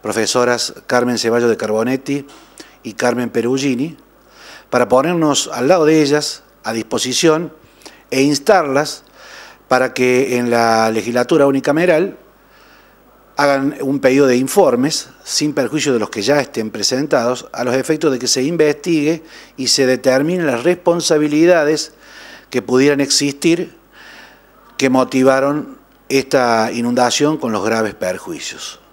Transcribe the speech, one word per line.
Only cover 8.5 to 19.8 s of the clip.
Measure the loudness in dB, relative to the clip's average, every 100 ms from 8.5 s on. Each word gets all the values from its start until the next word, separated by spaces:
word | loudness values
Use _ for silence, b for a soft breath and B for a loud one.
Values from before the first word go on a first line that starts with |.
| 2 2 -2 -2 -8 _ B B B B B _
para | 0 0 0
que | 0 2 0 0
en | 0
la | 2 2 2 2
legislatura | -2 -2 -2 0 2 4
unicameral | 2 0 0 2 2 0 -8 _ _ b b b b b b _ _ _ -2
hagan | 0 2 -2 -4
un | -4 0
pedido | 2 4 4
de | 4
informes, | 2 4 4 4 0 -2 -10 -20
sin | -8 -4 -2
perjuicio | -2 -2 -2 0
de | 0
los | 0
que | -4
ya | 0 0
estén | 0 -6 -6
presentados, | -4 -4 -2 0 0 0 -4 -8
a | -6
los | -2 -2
efectos | -2 0 0
de | -2
que | -2
se | -2
investigue | -2 2 0 0 -2 0 0 -2 B B B -8
y | -2
se | 2